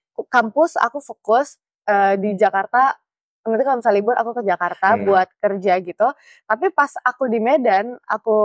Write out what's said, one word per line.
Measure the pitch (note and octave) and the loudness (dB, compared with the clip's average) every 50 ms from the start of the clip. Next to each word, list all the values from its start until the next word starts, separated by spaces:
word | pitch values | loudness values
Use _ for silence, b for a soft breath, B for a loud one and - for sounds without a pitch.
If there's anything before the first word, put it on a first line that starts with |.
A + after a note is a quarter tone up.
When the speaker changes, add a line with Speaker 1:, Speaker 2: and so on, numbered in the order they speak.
| _ _ _ - - _ | _ _ _ -14 -8 _
Speaker 1:
kampus | - B3 A3+ A3+ - C#4+ D#4+ E4+ - - | 0 0 0 2 2 0 0 0 0 0
aku | - A#3+ - C#4+ - | -2 -2 -2 -6 -14
fokus, | - - _ _ - A3 A#3+ C#4+ - - - _ _ _ _ _ - | -14 -18 _ _ 0 0 0 0 -2 -8 -20 _ _ _ _ _ -2
eh, | G#3 G3+ G3 G3 G3 G3 | 0 2 2 2 0 0
di | F#3+ G#3 G#3 F3+ | -2 -4 -2 2
Jakarta, | G#3 G3 F#3 G3 G3 - - B3 C4 C4+ - - _ _ _ _ _ _ _ _ - A3 | 2 2 2 2 0 0 0 2 2 2 0 -4 _ _ _ _ _ _ _ _ -6 -2
nanti | A3+ A3 C4+ C#4 | -2 0 0 0
kalau | C4+ A#3+ A3+ | 0 0 0
misalnya | A#3+ G3+ G3+ | 0 0 2
libur | G3+ G#3 B3 - | 2 0 0 0
aku | A#3 A#3 A#3 A#3+ | -2 -4 -6 -6
ke | A3+ G3 | -2 -2
Jakarta | F3+ F3 F3 F3 F3 - - F#3+ G#3 | -2 -2 -2 -4 -4 0 0 2 2
Speaker 2:
Hmm. | G3+ G3+ | 2 2
Speaker 1:
buat | G3 G3 F#3 F#3 - _ _ - | 2 2 2 2 0 _ _ -2
kerja | G3+ G3 G3 F#3 G3 F3+ F#3 F#3 | -2 -2 -2 0 0 0 0 -2
gitu. | F3+ E3+ - G#3+ B3 C#4+ b b b b b b b | -6 -4 -2 -2 -2 -2 b b b b b b b
Tapi | G#3+ A#3 D4+ F#4+ - | -4 -2 -2 -2 0
pas | - C#4+ C#4 - - - | 0 -2 -2 -2 -4 -4
aku | B3 B3 - C4+ B3+ | -4 -4 -2 -4 -2
di | A3 A#3 G#3+ | -2 -2 0
Medan, | A#3 C#4 D#4 B3 A#3 G3 F#3+ G#3 A#3+ B3 - _ - | 2 2 2 2 2 0 0 0 -4 -10 -14 _ -8
aku | A3 A3 - A3+ G#3+ G#3+ G#3+ | -8 -6 -2 0 0 2 2